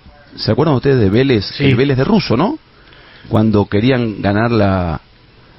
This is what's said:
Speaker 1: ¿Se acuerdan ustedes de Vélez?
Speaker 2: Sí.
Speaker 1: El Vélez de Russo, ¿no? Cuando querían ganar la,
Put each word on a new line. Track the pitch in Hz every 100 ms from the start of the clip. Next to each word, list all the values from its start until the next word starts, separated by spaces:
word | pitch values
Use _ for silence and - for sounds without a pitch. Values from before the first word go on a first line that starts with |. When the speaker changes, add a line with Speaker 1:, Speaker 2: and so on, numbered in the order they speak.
| - - - -
Speaker 1:
¿Se | -
acuerdan | 110 160 139
ustedes | 143 131
de | 98
Vélez? | 107 139 113
Speaker 2:
Sí. | - -
Speaker 1:
El | 139
Vélez | 127 139 127
de |
Russo, | 147 214 - 127
¿no? | 202 311 _ _ - - - - -
Cuando | 110 110 104 101
querían | 101 120 127 117 98
ganar | 98 101 117
la, | 117 101 95 87 73 - _ - - -